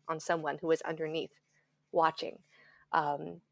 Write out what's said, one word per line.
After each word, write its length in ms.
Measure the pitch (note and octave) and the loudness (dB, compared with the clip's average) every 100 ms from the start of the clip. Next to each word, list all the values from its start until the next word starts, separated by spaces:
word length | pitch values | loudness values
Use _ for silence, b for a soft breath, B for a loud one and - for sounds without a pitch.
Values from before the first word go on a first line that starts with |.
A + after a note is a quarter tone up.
| - | -6
on 120 | D#3+ | -4
someone 380 | - E3+ D3+ D3 | 0 0 0 -2
who 100 | E3+ | 2
was 120 | D#3+ | 2
underneath 500 | - D#3+ D#3+ D#3+ - _ _ _ _ _ _ | 0 -4 -4 -4 -6 _ _ _ _ _ _
watching. 460 | F3 D#3+ - - - b b b b b | 2 4 2 -6 -10 b b b b b
Um, 480 | - D3+ C#3+ E3 F3 - | 0 2 0 -6 -12 -18